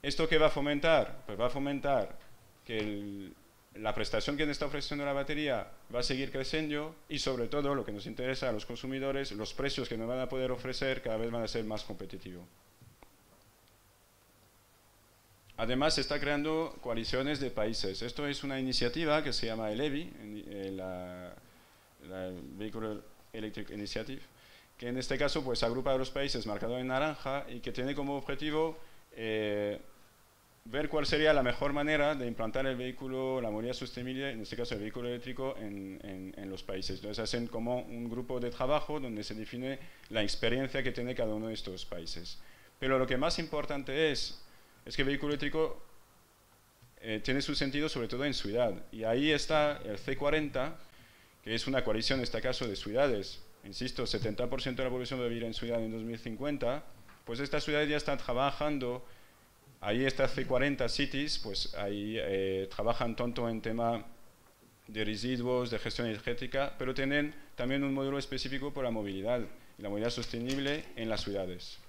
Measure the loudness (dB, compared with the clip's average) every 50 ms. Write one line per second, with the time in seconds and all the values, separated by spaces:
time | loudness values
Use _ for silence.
0 | 0 0 2 2 2 6 6 8 8 8 6 4 2 2 2 4 6 8 8 8
1 | 6 4 -2 -8 -6 -8 -2 2 2 2 2 2 0 0 0 0 2 4 4 4
2 | 4 0 -4 -10 -12 -14 -20 -20 -20 -20 -20 -20 -10 -4 -2 0 0 0 -2 -4
3 | -4 -6 -8 -8 -10 -12 -14 -18 -20 -20 -20 -20 -20 -20 -14 -4 -2 0 0 2
4 | 0 0 0 0 0 0 0 0 0 0 0 0 -2 -2 -2 -2 -4 -2 -2 -2
5 | 0 0 0 0 0 0 -2 0 0 0 0 0 -2 -4 -10 -18 -14 -4 -2 0
6 | 0 2 2 0 0 -2 -2 -2 -2 0 0 0 0 0 0 -2 -2 -4 -8 -14
7 | -12 -6 -4 -2 0 0 2 2 0 0 2 2 2 4 2 2 0 -2 -4 -6
8 | -6 -6 -6 -2 0 0 0 2 2 0 0 0 -2 -4 -6 -6 -4 -4 -2 -2
9 | 0 0 0 0 -2 -2 -4 -4 -4 -4 -2 0 0 0 0 0 -2 -2 -2 -2
10 | -2 0 0 0 0 0 0 0 0 0 0 -2 -2 -4 -2 0 2 2 0 0
11 | 0 0 0 2 0 0 0 0 -2 0 0 -2 0 0 -2 -4 -4 -6 -8 -8
12 | -8 -10 -10 -10 -10 -10 -12 -12 -14 -16 -20 -20 -20 -20 -20 -20 -20 -20 -20 -20
13 | -20 -20 -20 -20 -20 -20 -20 -20 -20 -20 -20 -20 _ -20 -20 _ _ _ _ _
14 | _ _ _ _ _ _ _ -20 -20 -20 _ -20 -20 _ _ _ _ -20 _ -20
15 | -20 _ -20 _ _ _ -20 -20 _ -16 -4 -2 2 2 4 4 6 4 4 4
16 | 2 2 0 0 2 2 2 2 2 2 2 2 0 -2 -4 -8 -4 -2 -2 -2
17 | 0 0 0 2 2 2 0 0 -2 -2 0 0 0 0 2 0 0 -2 -2 -2
18 | -4 -6 -4 -4 -2 -2 -2 -2 -4 -4 -2 0 0 0 2 2 2 2 2 2
19 | 4 4 4 4 4 2 0 0 0 0 0 0 0 0 0 2 0 0 0 -2
20 | -4 -6 -10 -12 -12 -10 -10 -10 -10 -8 -8 -6 -4 -4 -4 -4 -4 -4 -4 -6
21 | -6 -8 -8 -10 -10 -12 -14 -16 -20 -20 -20 -20 -20 -20 -20 -20 -20 -20 -20 -20
22 | -14 -10 -8 -6 -6 -6 -6 -8 -10 -12 -10 -8 -6 -6 -4 -4 -4 -4 -4 -6
23 | -8 -14 -20 -20 -20 -14 -10 -6 -6 -6 -6 -6 -8 -8 -6 -6 -6 -4 -2 -4
24 | -4 -4 -8 -10 -12 -16 -20 -20 -20 -20 -20 -20 -20 -20 -16 -10 -6 -4 -2 -2
25 | 0 0 2 2 2 2 2 2 0 0 0 2 2 2 2 2 2 2 2 2
26 | 2 0 -2 -2 0 0 0 -2 -2 -2 -2 -2 -2 -2 -2 0 0 2 2 4
27 | 4 2 0 -2 -2 -2 -2 -2 -2 -4 -8 -6 -4 -4 -2 0 0 0 0 0
28 | 0 0 -2 -2 -2 -2 -2 -2 0 2 2 2 2 2 0 -6 -12 -14 -16 -20
29 | -20 -18 -10 -4 -2 0 2 2 2 2 2 2 2 0 0 -4 -8 -14 -18 -20
30 | -20 -20 -20 -20 -20 -20 -20 _ -20 -20 -20 -20 -14 -4 -2 0 0 2 2 2
31 | 4 4 4 6 8 8 8 8 6 4 4 2 2 2 2 2 2 4 4 4
32 | 4 4 2 2 0 -2 -2 -2 -2 0 0 2 2 2 0 0 -2 -4 -6 -6
33 | -6 -4 -2 -2 0 0 0 0 0 0 -2 -2 -2 -2 -4 -4 -6 -6 -6 -6
34 | -6 -4 -4 -2 -2 -2 -4 -4 -6 -6 -4 -4 -2 -2 -2 -4 -4 -4 -4 -4
35 | -4 -4 -4 -4 -6 -6 -4 -2 -2 -4 -4 -4 -6 -6 -6 -6 -8 -8 -10 -10
36 | -10 -10 -8 -8 -8 -8 -8 -8 -8 -8 -8 -8 -6 -6 -4 -4 -2 -2 -4 -4
37 | -6 -6 -4 -4 -2 -2 -2 -2 -2 -2 -4 -4 -2 0 -2 -2 -2 -6 -8 -6
38 | -6 -4 -4 -4 -4 -4 -2 -2 -2 -2 -2 0 2 4 4 2 2 0 -2 -2
39 | -2 -4 -4 -4 -6 -6 -6 -6 -6 -6 -6 -4 -4 -4 -4 -6 -8 -12 -14 -16
40 | -14 -4 0 2 2 2 2 2 4 4 4 4 2 0 0 0 0 0 0 0
41 | -2 -2 0 0 0 0 0 0 -2 -2 -4 -4 -4 -6 -6 -6 -6 -6 -6 -6
42 | -6 -6 -6 -6 -6 -8 -10 -10 -12 -14 -18 -20 -20 -20 -10 -2 2 4 4 4
43 | 4 4 4 2 4 2 2 0 -2 -2 -2 -2 0 0 -2 -2 -2 -2 2 4
44 | 4 4 4 2 -2 -4 -6 -10 -14 -18 -20 -20 -20 -20 -20 -18 -14 -6 2 2
45 | 4 4 4 2 0 0 0 0 0 0 2 2 0 0 0 -4 -8 -14 -16 -20
46 | -20 -20 -20 -20 -20 -20 -20 -20 -20 -20 -20 -20 -20 -20 _ _ -20 -20 -20 -14
47 | -6 -2 -2 0 2 2 2 2 2 0 0 2 0 2 2 2 0 0 0 -2
48 | -2 -2 -2 0 0 0 0 0 -2 0 2 4 4 2 2 -2 -6 -10 -8 -4
49 | 0 2 2 4 4 4 4 4 2 4 4 4 6 4 2 -2 -4 -6 -6 -4
50 | -2 -2 -2 2 2 4 4 4 2 0 0 0 -2 -2 -2 -8 -14 -16 -18 -20
51 | -20 -20 -20 -20 -20 -20 -20 -14 -6 -2 -2 -2 0 2 2 2 4 4 2 4
52 | 4 2 2 2 2 0 -2 0 0 0 0 0 -2 -2 -2 -4 -4 0 4 4
53 | 6 6 6 2 0 -4 -8 -12 -14 -16 -18 -16 -14 -12 -6 -4 -4 -2 -2 -2
54 | 0 0 2 2 2 0 0 0 0 0 0 0 -2 -2 -2 0 0 0 0 -2
55 | -2 -2 -2 -2 0 0 0 0 -2 -2 -2 -2 -2 0 0 0 0 0 -2 -4
56 | -4 -4 -6 -6 -6 -8 -6 -2 -2 -2 0 0 2 0 0 0 -4 -10 -16 -16
57 | -18 -20 -20 -18 -8 -6 -4 -4 -2 0 0 0 2 2 2 4 4 4 2 2
58 | 2 2 0 0 0 0 2 4 4 2 2 2 0 0 2 0 0 -2 -2 -4
59 | -6 -12 -16 -18 -20 -20 -20 -20 -20 -20 -20 -20 -20 -20 -18 -6 0 2 4 4
60 | 4 4 4 4 4 4 4 2 2 4 4 6 6 4 4 2 2 0 2 2
61 | 0 0 2 -2 0 0 0 -2 -2 -2 -2 -2 -2 -2 -2 -2 -2 0 0 -2
62 | -2 -2 -2 -2 0 2 2 2 2 2 2 0 0 -2 -2 0 2 2 4 4
63 | 2 0 0 0 0 0 0 0 0 0 0 0 -2 -2 0 2 2 2 2 0
64 | -2 -8 -14 -16 -18 -20 -20 -20 -20 -20 -20 -20 -20 -20 -20 -20 -16 -8 -4 -2
65 | 0 0 0 0 0 0 0 0 2 2 4 2 2 2 0 -2 -2 -2 -2 0
66 | 0 0 0 -2 -2 -2 -2 0 -2 -2 0 0 0 0 -2 -2 -2 0 0 2
67 | 2 2 4 2 2 2 -2 -8 -14 -14 -6 -2 0 0 2 2 2 2 2 0
68 | 0 0 0 -2 -2 -2 -4 -2 -2 -2 -2 -2 -2 -2 -2 0 0 0 0 0
69 | 0 -2 -2 -2 0 2 2 2 0 -4 -8 -14 -16 -20 -16 -8 -6 -2 -2 0
70 | 0 0 0 0 -2 -2 -2 -2 -2 0 0 0 0 0 0 -2 -4 -8 -6 -4
71 | -2 0 0 0 0 0 0 0 -2 -2 -4 -6 -8 -10 -12 -12 -14